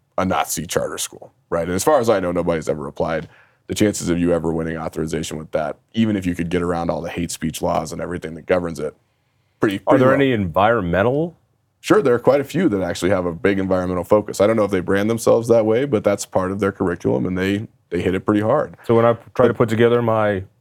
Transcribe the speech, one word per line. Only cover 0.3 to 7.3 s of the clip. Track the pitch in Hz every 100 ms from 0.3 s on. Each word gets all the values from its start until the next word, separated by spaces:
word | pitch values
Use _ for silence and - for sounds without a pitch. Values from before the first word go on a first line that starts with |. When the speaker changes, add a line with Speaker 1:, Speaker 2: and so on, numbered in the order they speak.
| 78 76 - 76
Speaker 1:
charter | - - -
school, | - - - _ -
right? | 85
And | 85
as | 92
far | 156 151
as | 117
I | 104
know, | 87
nobody's | 90 85 82 73
ever | 76 71
applied. | - 82 80 82 _ _ _ -
The |
chances | 92 104 101 87
of | 85
you | 87
ever | 85 80
winning | 80 80 80
authorization | 80 80 80 80 78 78
with | 78
that, | 78 73 - _
even | 113 110 101
if | 92
you |
could | 85 85
get | 87
around | 87 85 85
all | 82
the | 82
hate | - 85